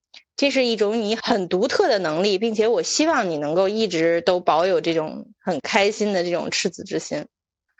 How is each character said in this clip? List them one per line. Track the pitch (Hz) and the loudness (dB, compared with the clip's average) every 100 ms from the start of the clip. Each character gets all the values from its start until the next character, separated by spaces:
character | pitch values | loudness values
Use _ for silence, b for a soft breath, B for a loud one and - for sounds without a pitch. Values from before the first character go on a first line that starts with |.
| _ - B - | _ -20 B -2
这 | 285 | 0
是 | 262 247 | 2 0
一 | 220 | 0
种 | 202 233 | 0 0
你 | 208 220 | -2 -2
很 | - 214 175 | 0 -2 0
独 | 180 226 | 0 0
特 | - 381 | 2 2
的 | 214 | 2
能 | 170 156 | 0 0
力， | 208 190 | 0 0
并 | 233 214 | 0 0
且 | 214 | 2
我 | 214 | 2
希 | 165 - 311 | 0 0 2
望 | 302 196 | 2 0
你 | 156 | -2
能 | 147 | -2
够 | 165 190 | 0 2
一 | 214 220 | 0 0
直 | 170 165 170 | 2 2 2
都 | 170 180 | 2 0
保 | 175 156 185 | 2 2 4
有 | 175 | 2
这 | 165 | 0
种 | 160 156 - - _ | 0 -2 -6 -14 _
很 | - 156 | -6 -4
开 | - 220 202 | 0 2 2
心 | 208 208 | 0 -2
的 | 196 | 0
这 | 175 | -2
种 | 170 156 | -2 -4
赤 | - 196 | -4 -4
子 | - | -6
之 | 190 160 | -6 -6
心， | - 156 - _ _ _ _ b | -4 -6 -8 _ _ _ _ b